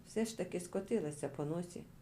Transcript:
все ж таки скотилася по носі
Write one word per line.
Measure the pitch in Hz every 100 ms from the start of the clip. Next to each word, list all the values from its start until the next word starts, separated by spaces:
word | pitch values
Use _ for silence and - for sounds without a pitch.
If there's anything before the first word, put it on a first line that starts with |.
| -
все | 214 226
ж | -
таки | - 175
скотилася | 175 190 196 226 151 147 139
по | - 147
носі | 170 175 - - -